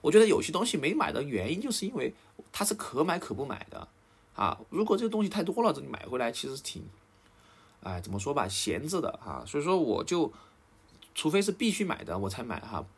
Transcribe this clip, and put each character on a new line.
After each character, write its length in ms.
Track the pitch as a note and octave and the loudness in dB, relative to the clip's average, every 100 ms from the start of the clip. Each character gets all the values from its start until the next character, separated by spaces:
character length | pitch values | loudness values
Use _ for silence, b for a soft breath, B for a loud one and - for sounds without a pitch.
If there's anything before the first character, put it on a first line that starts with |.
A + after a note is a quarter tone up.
我 120 | - | 8
觉 80 | G#3 | 10
得 80 | A3 | 10
有 120 | D#3 | 6
些 120 | D#3+ | 4
东 120 | F3 | 0
西 120 | A#3 E3+ | 0 0
没 180 | C#3 | 0
买 160 | C4 A3+ | 0 0
的 100 | - | -2
原 320 | C#3+ A2 G2 | -2 -2 0
因， 80 | F3 | -2
就 120 | C4+ | -2
是 160 | A3 G3 | -2 -2
因 60 | |
为 200 | - B2+ - b - - | -2 -4 -6 b -20 -14
它 120 | - | -2
是 80 | G#3 | -2
可 280 | G#3+ - B2+ | -2 -4 0
买 160 | E3 F3 | 0 0
可 160 | - | -4
不 100 | G2+ | -6
买 220 | C#3 - - | -6 -8 -10
的 200 | - - _ b b b - | -14 -16 _ b b b -2
啊。 200 | F#2+ - - | -2 -2 -6
如 140 | E3+ | -2
果 120 | G#3+ G3 | 2 2
这 80 | |
个 60 | A3+ | 2
东 140 | G#3+ | 0
西 40 | G3+ | 0
太 140 | G#3 | 0
多 180 | F3 A#3 | -2 2
了， 80 | A#3 | 2
这 80 | - | 2
你 80 | C#3 | -6
买 180 | A#2+ - | -12 -6
回 100 | B2+ | -2
来 100 | A#2+ | -2
其 180 | A#2 C3+ | -4 -8
实 80 | C3+ | -8
挺， 220 | - - G2 - _ _ b b b b b b | -10 -12 -14 -18 _ _ b b b b b b
哎， 180 | - F2+ | -8 -8
怎 120 | F2+ | -6
么 80 | G2 | -6
说 120 | G2 | -2
吧， 140 | C#3+ G2 | 0 0
闲 400 | G2 - F#2 D3 | 0 -2 -2 -2
置 140 | F3+ | -2
的 100 | - - | -2 -6
啊。 180 | - C2+ | -10 -10
所 160 | - D3 | -4 -2
以 40 | |
说 120 | D3+ F#3 | 2 4
我 280 | D3 G2 | 4 2
就， 280 | - F3 C#3 B B B _ - _ - - - | 0 0 0 B B B _ -20 _ -20 -12 -4
除 120 | D#3+ | 0
非 140 | F#3+ | 2
是 80 | G3 | 2
必 180 | G3 A#3+ | 0 0
须 160 | F#3 | 0
买 200 | G3 - | -2 -2
的 120 | - F2+ | -4 -4
我 140 | G2 | -2
才 140 | F#2+ | -4
买 160 | A#2+ D#2+ | -6 -8
哈 260 | - E2+ - | -6 -8 -8